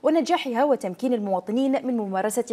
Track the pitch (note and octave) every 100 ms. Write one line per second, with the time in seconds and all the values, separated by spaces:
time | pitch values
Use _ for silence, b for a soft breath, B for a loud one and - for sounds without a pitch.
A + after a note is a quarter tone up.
0 | D4+ E4 C4+ F4 C#4 A#3 D4 A#3+ F#3+ F3+
1 | B3+ A#3+ G3+ F3+ G3 A#3 C4+ C4+ B3+ A#3+
2 | G3+ F#3+ G#3 B3 A#3